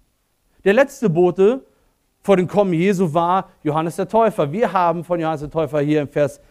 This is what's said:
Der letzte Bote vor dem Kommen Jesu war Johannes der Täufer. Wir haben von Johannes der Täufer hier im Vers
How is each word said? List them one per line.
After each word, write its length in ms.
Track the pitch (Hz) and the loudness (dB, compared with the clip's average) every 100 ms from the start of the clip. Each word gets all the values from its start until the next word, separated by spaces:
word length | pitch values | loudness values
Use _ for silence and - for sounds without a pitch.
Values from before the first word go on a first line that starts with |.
| _ _ _ _ _ _ | _ _ _ _ _ _
Der 100 | 190 | 0
letzte 360 | 220 277 - 214 | 2 2 0 0
Bote 560 | 156 180 175 196 269 - _ _ _ _ _ | 2 2 4 2 2 -6 _ _ _ _ _
vor 160 | - 190 | 0 0
dem 100 | 165 | 0
Kommen 260 | 202 196 | 0 0
Jesu 400 | 165 190 185 180 | 2 0 0 0
war 360 | 160 170 185 180 _ | 0 0 -2 -4 _
Johannes 320 | 151 151 165 180 | -4 -4 -4 -6
der 120 | 185 | -2
Täufer. 440 | 220 220 - 147 | 0 0 0 -4
Wir 200 | 190 190 | -2 -2
haben 320 | 185 170 170 | 0 0 -2
von 160 | 156 175 | -4 -4
Johannes 220 | 160 156 | -4 -6
der 80 | 147 | -6
Täufer 300 | 160 147 147 | -6 -4 -2
hier 200 | 147 151 | 0 0
im 80 | 139 | -2
Vers 300 | 151 143 - _ | -2 -2 -4 _